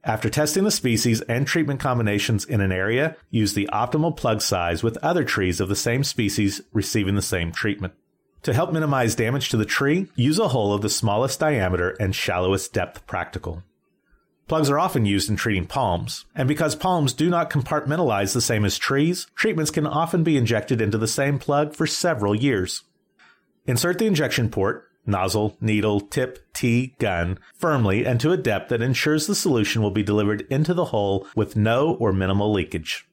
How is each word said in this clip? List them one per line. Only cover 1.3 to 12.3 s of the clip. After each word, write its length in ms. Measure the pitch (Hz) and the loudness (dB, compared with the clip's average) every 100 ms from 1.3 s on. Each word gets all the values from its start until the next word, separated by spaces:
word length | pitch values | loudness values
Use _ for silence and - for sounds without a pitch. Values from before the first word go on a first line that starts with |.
| 117 143 | -2 0
treatment 340 | 170 151 135 | 0 0 -2
combinations 640 | - 123 107 104 - 107 | -2 0 0 0 0 -2
in 160 | - 113 | 0 0
an 100 | 98 | 0
area, 460 | 92 98 120 156 160 _ | 0 0 2 0 -4 _
use 240 | 117 101 | 0 0
the 140 | 104 101 | 0 -2
optimal 420 | 104 117 156 165 | -2 0 0 0
plug 280 | - 123 110 | 0 -2 0
size 400 | - 92 85 85 | 0 0 0 0
with 160 | 117 117 | -2 -2
other 260 | 151 175 | -2 0
trees 340 | 117 - 92 87 | 0 0 0 0
of 120 | 95 | -2
the 40 | |
same 300 | 101 120 123 | -2 0 0
species 560 | 143 - 104 101 101 - - | -2 -2 -2 2 0 -2 -4
receiving 400 | 110 - 113 95 | -4 0 0 0
the 80 | 101 | 0
same 280 | - 92 85 | -2 -4 -4
treatment. 440 | - 110 101 90 _ _ _ _ _ | -4 -4 -4 -8 _ _ _ _ _
To 100 | - | -2
help 200 | 123 175 | 0 0
minimize 420 | 160 156 135 117 | 0 0 2 0
damage 340 | 117 113 135 - | 0 -2 -2 -2
to 80 | 113 | -2
the 80 | |
tree, 440 | 107 - 139 170 196 - | 0 0 2 0 -2 0
use 220 | 127 160 | 2 2
a 100 | 208 | 2
hole 260 | 123 101 | 2 2
of 80 | 101 | 0
the 80 | 104 | 0
smallest 500 | - 113 104 131 - | -2 0 0 0 0
diameter 560 | 156 135 92 90 90 - | 0 2 0 0 0 0
and 160 | 98 | -2
shallowest 600 | 95 - | -2 -2